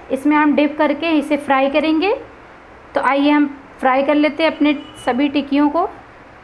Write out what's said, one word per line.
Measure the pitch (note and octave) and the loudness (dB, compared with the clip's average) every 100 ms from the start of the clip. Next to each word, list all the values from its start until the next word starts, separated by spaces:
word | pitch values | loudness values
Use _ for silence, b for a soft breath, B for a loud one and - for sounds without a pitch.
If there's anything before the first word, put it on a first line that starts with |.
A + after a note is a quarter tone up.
| - | -6
इसमें | C4+ D4 D4+ | -2 2 2
हम | D4+ C4 | 4 2
dip | D4 D4+ | 0 0
करके | D4 C#4+ E4 | -2 0 -2
इसे | D4+ C#4 C#4+ | -2 0 -4
fry | C#4 C4+ C#4 | 0 0 2
करेंगे। | D4 D#4 D#4+ F#4+ C5 - - - - - - - C4+ | 0 0 0 0 -2 -6 -20 -20 -20 -20 -20 -8 -4
तो | |
आइए | - C#4 C#4+ | 0 0 2
हम | D4 D4 - - - | 2 0 -4 -20 -4
fry | C4 C4 | 0 0
कर | C#4 D4 | 2 2
लेते | D4+ D4 | 0 0
हैं | D#4+ | -2
अपने | - D4+ D4 - - C4+ | 0 0 0 -6 -8 -4
सभी | A#3+ C#4+ | 0 0
टिक्कियों | C#4+ C#4 C#4 D4 | -2 -2 0 0
को। | E4 G4+ - - - - - | 0 -4 -6 -20 -20 -20 -20